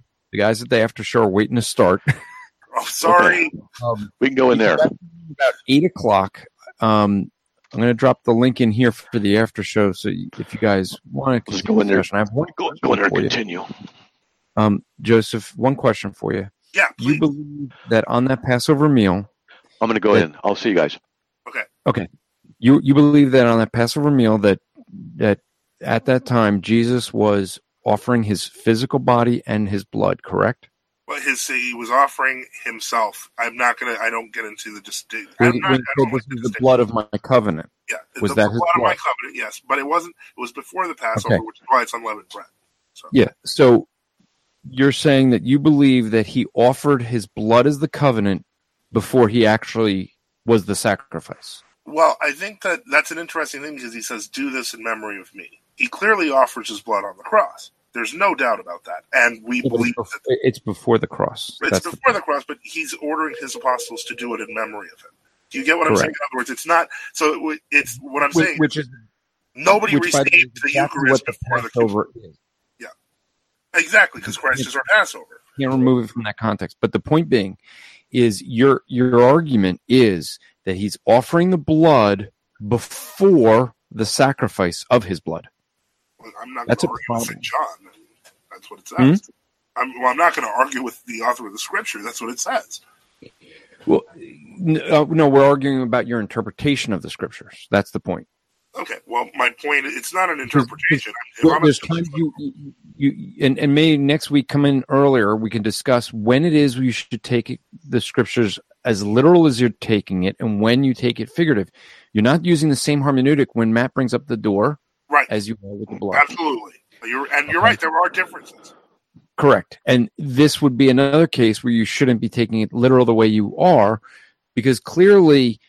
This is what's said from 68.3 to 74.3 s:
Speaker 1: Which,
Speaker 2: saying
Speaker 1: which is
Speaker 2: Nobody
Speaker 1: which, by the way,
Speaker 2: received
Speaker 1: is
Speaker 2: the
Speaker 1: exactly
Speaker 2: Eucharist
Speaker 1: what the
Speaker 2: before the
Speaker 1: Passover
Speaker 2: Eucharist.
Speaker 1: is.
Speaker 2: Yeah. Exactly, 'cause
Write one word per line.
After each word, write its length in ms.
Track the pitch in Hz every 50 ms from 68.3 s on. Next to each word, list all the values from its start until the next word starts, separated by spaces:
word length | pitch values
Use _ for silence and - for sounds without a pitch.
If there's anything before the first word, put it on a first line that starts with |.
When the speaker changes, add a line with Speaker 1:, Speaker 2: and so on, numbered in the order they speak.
| 143
Speaker 1:
Which, 100 | 165 160
Speaker 2:
saying 120 | 180 151 151
Speaker 1:
which 180 | 151 135 -
is 100 | 156 143 123 131 117 110 _ _ _ _ _ _ _ _ _ _
Speaker 2:
Nobody 420 | 127 151 180 202 208 208 - 147
Speaker 1:
which, 160 | 139 170 175 147
by 120 | 139 139
the 60 | 131
way, 80 | 123 123
Speaker 2:
received 180 | 123 127 - -
Speaker 1:
is 40 | -
Speaker 2:
the 60 | 139
Speaker 1:
exactly 300 | - 135 143 143 - 139
Speaker 2:
Eucharist 120 | 139 131 135
Speaker 1:
what 120 | 127 -
the 140 | - - -
Speaker 2:
before 200 | - 123 127 120 117
the 60 | 113
Speaker 1:
Passover 380 | - 120 117 107 101 107 - - -
Speaker 2:
Eucharist. 200 | 113 104 82 73
Speaker 1:
is. 40 | _ _ _ _ _ _ _ _ -
Speaker 2:
Yeah. 1000 | 170 - - _ _ _ _ _ _ _ _ _ _ _ _ _ _ _ - 175
Exactly, 400 | 165 - 208 214 190 - - 120
'cause 160 | - -